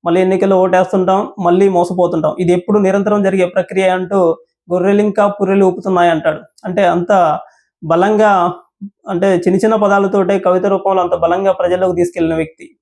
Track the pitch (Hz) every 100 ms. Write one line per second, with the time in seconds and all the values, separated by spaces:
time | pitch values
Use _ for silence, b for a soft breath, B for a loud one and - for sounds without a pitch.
0 | 175 175 185 190 190 185 185 185 185 196
1 | 185 196 - - 175 180 196 175 175 175
2 | 175 170 - - 175 180 - 208 190 196
3 | 202 208 190 190 180 190 180 190 190 185
4 | 185 196 170 165 _ _ - 180 185 202
5 | 208 202 202 202 190 196 190 185 190 180
6 | 175 160 160 151 - _ 190 180 180 170
7 | 175 196 165 156 b b b _ 156 165
8 | 196 214 214 190 175 180 _ _ 202 _
9 | - 185 196 175 175 185 220 220 202 202
10 | 196 196 185 196 185 180 196 196 190 190
11 | 175 175 170 180 196 180 180 180 185 175
12 | 175 175 165 160 160 _ - _